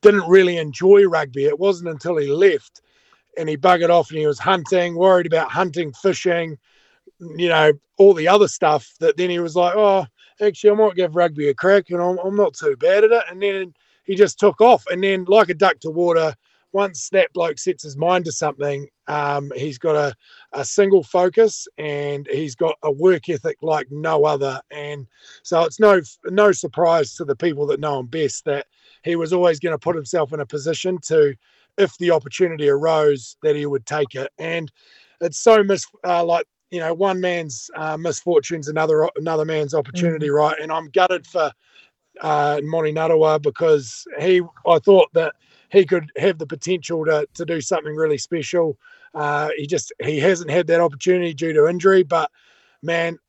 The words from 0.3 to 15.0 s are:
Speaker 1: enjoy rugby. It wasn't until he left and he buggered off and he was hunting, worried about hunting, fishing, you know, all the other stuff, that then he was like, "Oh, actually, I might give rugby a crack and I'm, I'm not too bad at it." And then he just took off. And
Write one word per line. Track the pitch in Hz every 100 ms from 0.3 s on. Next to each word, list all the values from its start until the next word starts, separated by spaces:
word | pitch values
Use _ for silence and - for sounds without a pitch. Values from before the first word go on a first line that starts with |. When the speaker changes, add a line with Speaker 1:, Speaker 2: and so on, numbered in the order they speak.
| 190 185 170
Speaker 1:
enjoy | 156 131 180 202 196
rugby. | 165 143 131 139
It | 147
wasn't | 196 180 170
until | 156 165 170
he | 143
left | 147 196 156 - _ _ _ _ _ _ -
and | 156
he | 151
buggered | 180 180 165
off | 175 156
and | 156
he | 151
was | 139
hunting, | - 190 151 185 175 170
worried | 190 185 170
about | 160 156
hunting, | - 185 156 160 127
fishing, | 196 180 185 170 165 147 _ _ _ _ _ _
you | 170 156 175
know, | 165 156 147 _ _
all | 202
the | 175 156
other | 202 196
stuff, | - 160 151 - _
that | 160 151
then | 180
he | 175
was | 170 160
like, | 175 196
"Oh, | 208 196 156 _ _ _
actually, | 208 - 208
I | 208
might | 214 180
give | 180 160
rugby | 175 151 143
a |
crack | 135 175 202 185
and | 175
I'm, | 175 185
I'm | 185 202
not | 196
too | - 156 131
bad | 156 196
at | 220
it." | 233 165
And | 180
then | 202 196 185 _ _ _ -
he | 190
just | 202 -
took | 208 165
off. | 226 247 -
And | 180